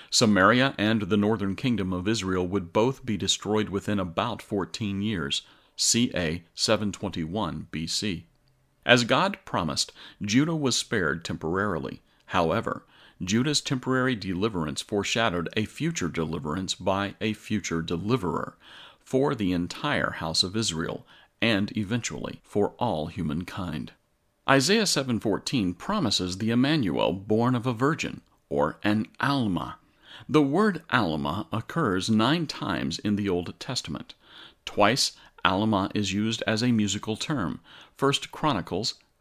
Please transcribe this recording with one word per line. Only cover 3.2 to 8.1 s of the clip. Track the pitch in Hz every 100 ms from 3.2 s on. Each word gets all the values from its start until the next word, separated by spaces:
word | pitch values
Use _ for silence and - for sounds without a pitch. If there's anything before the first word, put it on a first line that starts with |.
| 95 - 101 107 95
within | 95 - 104
about | 92 80 113 101
fourteen | - 101 85 - 107 98
years, | 104 95 69 - - - _ -
C | - 117 123
A | - 85 87 -
seven | - - 107 104
twenty-one | - 98 87 80 101 87 76 -
B | 78 82
C. | - 107